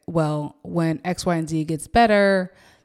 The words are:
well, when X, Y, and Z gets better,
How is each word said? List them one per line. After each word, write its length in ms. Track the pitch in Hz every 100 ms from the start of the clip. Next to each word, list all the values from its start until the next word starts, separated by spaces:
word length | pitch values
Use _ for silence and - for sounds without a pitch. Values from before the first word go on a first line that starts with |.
| -
well, 500 | 165 151 151 147 -
when 380 | 180 170 165 156
X, 220 | - 175 185
Y, 80 |
and 140 | 170 160
Z 160 | 160
gets 240 | 156 156 -
better, 680 | 233 233 208 196 190 185 _ _ _